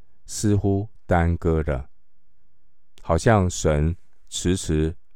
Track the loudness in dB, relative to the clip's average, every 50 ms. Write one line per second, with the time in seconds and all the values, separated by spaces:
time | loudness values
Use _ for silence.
0 | -16 -14 -14 -14 -12 -10 -6 -2 2 4 4 4 4 2 2 2 0 -4 -8 -12
1 | -2 2 4 4 4 4 2 2 2 2 2 2 2 0 -2 -4 -4 -8 -12 -16
2 | -16 -16 -16 -16 -14 -14 -16 -16 -16 -16 -16 -16 -16 -16 -16 -16 -16 -16 -16 -8
3 | -2 0 0 4 6 6 6 6 6 4 0 0 2 2 4 4 4 2 0 -2
4 | -6 -14 -16 -16 -14 -10 -8 -2 2 2 2 2 2 0 2 2 2 0 -2 -6
5 | -10 -16 -12